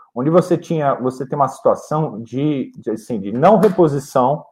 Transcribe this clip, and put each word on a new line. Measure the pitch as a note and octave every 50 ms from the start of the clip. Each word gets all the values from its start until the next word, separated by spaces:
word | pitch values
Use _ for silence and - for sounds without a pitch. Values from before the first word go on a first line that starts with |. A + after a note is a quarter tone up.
| _ _ _
onde | A#2+ B2+ D#3
você | E3 F3+ E3+ F3+ F3
tinha, | D#3+ - - E3+ D#3 D3 C#3 C3
você | - A#2+ B2+ B2 - C#3
tem | - D#3
uma | D3 C#3 B2+
situação | - - - B2 G2+ - - - D3 D#3 D#3 - A2 G#2
de, | A2+ - A#2+ C3 C#3+ D3+ D3 C3+ - - -
de, | - - A#2
assim, | G#2+ A2 - - B2 G#2
de | F#2+ G2+
não | G#2 B2 D3+ F#3+ A3 G3
reposição | G3+ G#3 F#3 - F3 D3+ C#3 C#3+ C3+ - - C#3 B2 B2+ D3 D#3 - -